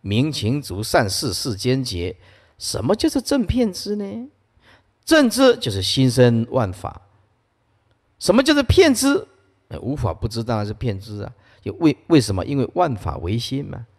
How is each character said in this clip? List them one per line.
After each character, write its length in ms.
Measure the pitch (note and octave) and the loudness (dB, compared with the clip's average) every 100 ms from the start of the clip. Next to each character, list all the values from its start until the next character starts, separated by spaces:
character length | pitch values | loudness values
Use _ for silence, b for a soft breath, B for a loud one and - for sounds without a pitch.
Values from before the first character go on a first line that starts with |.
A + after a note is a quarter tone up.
明 320 | F#2+ G#2+ D3 | -2 0 0
情 300 | C#3+ G#2 C#3+ | -2 -2 -2
足、 200 | C#3 F#2+ | -4 -8
善 240 | A2 F3 A2 | 0 0 2
事、 240 | F#2+ A2 | -2 -4
世 200 | F2+ - | -4 -6
间 300 | G2 B2 C3 | -4 -2 -2
劫。 320 | B2 F#2 F2 - b b b b | -2 -6 -6 -8 b b b b
什 240 | - - | -8 -6
么 140 | A#2+ G#3+ | -2 0
叫 100 | D#4+ | 0
做 140 | C#4+ | -2
正 240 | - C#4 | -2 -2
片 260 | G3 A#3+ A#3 | 0 0 0
知 260 | F3+ - G#3 | -2 -8 -8
呢？ 320 | G3+ G#3+ C4 _ _ _ b b b _ | -8 -10 -14 _ _ _ b b b _
正 240 | - D#4 C4 | 2 4 4
知 260 | A#3 C4 A#3+ | 6 4 4
就 120 | C3+ | 0
是 120 | G2+ | -4
心 280 | F#2 - C3 | -2 2 2
生 360 | A#2+ B2 A#2 A2+ | 6 4 4 0
万 220 | C3 G#2 | -2 -2
法。 300 | F#2 - - _ _ _ _ _ _ _ _ _ _ _ _ | -6 -12 -12 _ _ _ _ _ _ _ _ _ _ _ _
什 160 | - | 2
么 80 | G#3+ | 4
叫 120 | C#4 | 4
做 80 | D4 | 4
片 320 | C4 - E4+ | 4 6 6
知？ 340 | A#3+ C4+ C#4 - _ _ _ _ | 6 2 0 -4 _ _ _ _
呃， 100 | - | -12
无 140 | A2+ | -8
法 200 | D3 G#2+ | -4 -4
不 120 | D#2+ A2+ | -4 -6
知 160 | A2+ | -6
当 140 | A2+ A2+ | -4 -4
然 100 | G#2 | -4
是 60 | |
片 260 | G#2+ B2 G2 | -6 -6 -6
知 240 | G#2 G#2 | -10 -12
啊。 80 | G#2 - b b | -12 -16 b b
就 100 | - | -12
为， 200 | - E3 C#3+ _ | 0 0 0 _
为 120 | D#3+ | 2
什 160 | A#2 | 4
么？ 80 | F#2+ - | -2 -2
因 100 | C#3 | -4
为 100 | B2 | -4
万 240 | - F3 A2+ | 0 0 0
法 220 | - C#2+ | -6 -6
唯 200 | E2+ A#2 | -4 -4
心 240 | - C3+ | -4 -8
嘛。 240 | C#3+ - A#2 | -8 -12 -16